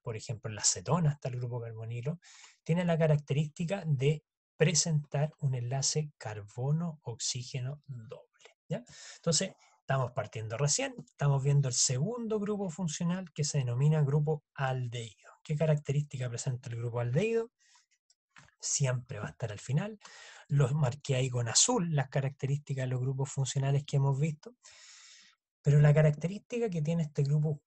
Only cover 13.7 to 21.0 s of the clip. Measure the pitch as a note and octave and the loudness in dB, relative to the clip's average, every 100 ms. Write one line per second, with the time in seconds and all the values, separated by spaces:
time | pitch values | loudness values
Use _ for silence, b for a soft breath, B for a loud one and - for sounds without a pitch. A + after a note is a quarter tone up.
13.7 | A#2+ D3 D#3 C#3+ D3+ D3+ D#3 _ - C3+ | 2 4 4 4 2 2 -2 _ -4 -2
14.7 | C3 B2 A#2+ A2+ - - - - D3+ D#3+ | -2 -4 -6 -10 -14 -20 -20 -6 0 2
15.7 | D3 - D3 D3 B2+ B2 A#2 - B2 - | 2 2 -2 -2 -4 -6 -4 -4 -4 -6
16.7 | A#2 A#2+ A#2 A#2+ C3 G#3+ A3+ A#3 _ b | -6 -4 -2 0 0 2 0 -2 _ b
17.7 | b b b _ _ _ - - _ - | b b b _ _ _ -20 -20 _ -6
18.7 | - C3+ B2+ - G#2 G#2+ - A#2+ G#2 - | -2 0 -2 -6 -8 -10 -8 -8 -8 -2
19.7 | C#3 G3+ G#3+ B B B B B C#3+ C3+ | -2 -2 -8 B B B B B 2 2
20.7 | D3+ C3+ A#2 | 2 0 -2